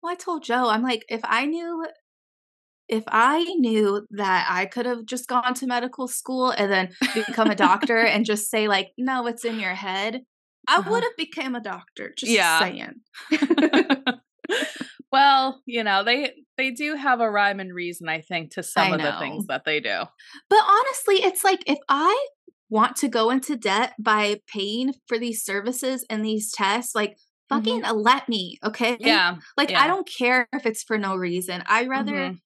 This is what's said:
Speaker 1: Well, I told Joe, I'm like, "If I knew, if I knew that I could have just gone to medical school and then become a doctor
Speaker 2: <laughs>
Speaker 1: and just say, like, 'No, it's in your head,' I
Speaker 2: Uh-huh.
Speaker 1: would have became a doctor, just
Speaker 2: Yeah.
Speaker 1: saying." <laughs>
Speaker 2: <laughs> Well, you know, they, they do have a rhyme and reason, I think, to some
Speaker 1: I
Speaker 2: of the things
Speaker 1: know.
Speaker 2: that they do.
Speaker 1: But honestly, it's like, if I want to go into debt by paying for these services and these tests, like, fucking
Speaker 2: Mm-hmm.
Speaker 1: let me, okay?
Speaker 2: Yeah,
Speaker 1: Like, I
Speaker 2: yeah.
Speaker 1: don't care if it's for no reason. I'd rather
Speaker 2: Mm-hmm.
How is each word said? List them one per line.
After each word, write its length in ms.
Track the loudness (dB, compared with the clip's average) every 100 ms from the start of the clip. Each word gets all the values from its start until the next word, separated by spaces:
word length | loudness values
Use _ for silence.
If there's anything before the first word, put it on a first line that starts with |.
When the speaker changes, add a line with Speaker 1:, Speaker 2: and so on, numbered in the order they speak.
Speaker 1:
Well, 100 | -6
I 20 | -8
told 280 | -6 -6
Joe, 260 | -2 0 2
I'm 140 | 2
like, 220 | 0 -2 -4
"If 120 | -8
I 220 | 0 0 0
knew, 400 | -4 -6 -8 -8 -12 _ _ _ _ _ _ _ _ _
if 160 | -4 0
I 360 | 4 4 4 0 0
knew 480 | 2 4 2 0 -4
that 360 | -4 2 2 2
I 160 | -2 -2
could 200 | -4 -4
have 200 | -4 -6
just 220 | -8 -2
gone 260 | 0 0 -2
to 120 | -2
medical 400 | -2 -4 -6 -6
school 440 | -6 -6 0 0
and 200 | 2 2
then 240 | 2 0 -2 -2
become 360 | -2 -4 0 0
a 40 | 2
doctor 420 | 2 2 2 2
Speaker 2:
<laughs> 80 | 4
Speaker 1:
and 200 | 2 0
just 240 | -2 -2
say, 180 | -2 2
like, 240 | 0 -2 -6
'No, 300 | -4 -2 -4
it's 180 | -4 -6
in 140 | -4
your 160 | -6 -6
head,' 460 | -6 -4 -4 -6 -12 _ _ _ 2
I 120 | 2
Speaker 2:
Uh-huh. 100 | 2
Speaker 1:
would 140 | 0
have 140 | 0 -4
became 380 | -10 -6 -6 -6
a 60 |
doctor, 520 | -8 -10 -12 -14 -12 -8
just 140 | 2
Speaker 2:
Yeah. 260 | 4 4 4
Speaker 1:
saying." 360 | 0 -4 -12 -16 _ -20 -4
<laughs> 0 |
Speaker 2:
<laughs> 880 | 0 2 4 4 4 2 0 0 -6 _ _ -4 -4 -4 -8 -14 -16 -2
Well, 500 | 4 6 6 2 -4 -6
you 180 | -4
know, 200 | 2 2
they, 300 | 2 0 0 -8 _ -4
they 140 | -4
do 240 | -2 -6 -2
have 260 | 0 2
a 80 | 2
rhyme 280 | 2 2 0
and 120 | -8
reason, 360 | -6 -8 -6 -6
I 120 | -6
think, 300 | -4 -8 -6 -10
to 80 |
some 240 | -4 0 2
Speaker 1:
I 40 |
Speaker 2:
of 100 | 2
the 120 | -2
things 300 | -2 -6 -8
Speaker 1:
know. 20 | -6
Speaker 2:
that 160 | -6 -2
they 140 | -2
do. 240 | -2 -4 -6 _ -20 -20 _
Speaker 1:
But 100 | 4 6
honestly, 480 | 4 4 -2 2 4
it's 200 | 2 2
like, 200 | 2 0 0
if 100 | -4 0
I 400 | 2 4 2 -2 _ -20 _ _
want 280 | 2 2 2
to 100 | 0
go 220 | 2 2
into 260 | 2 -2 -4
debt 380 | 0 0 0 -2
by 420 | 2 2 2 -2 _
paying 460 | -6 -4 -2 -2 -4 _
for 100 | -2
these 260 | -2 -4 -4
services 600 | -4 -4 -4 -4 -4 -4
and 160 | -4 -2
these 260 | -2 -4
tests, 420 | -2 0 0 -2 -2
like, 200 | -4 -6 _ _ _
fucking 360 | 0 0 -2
Speaker 2:
Mm-hmm. 140 | -2 0
Speaker 1:
let 300 | 4 2 2
me, 300 | -4 -4 -6 -8
okay? 320 | -2 -2 0
Speaker 2:
Yeah, 380 | 2 4 2 0 -8 -2
Speaker 1:
Like, 140 | 0
I 20 |
Speaker 2:
yeah. 140 | 4 4
Speaker 1:
don't 220 | 2 -4 -2
care 300 | 2 2 0
if 140 | -2 -4
it's 180 | -4
for 140 | -4 -4
no 180 | -2 -2
reason. 480 | -2 -4 -4 -8 0
I'd 200 | 0 2
rather 240 | -2 -2
Speaker 2:
Mm-hmm. 240 | -4 -4 -8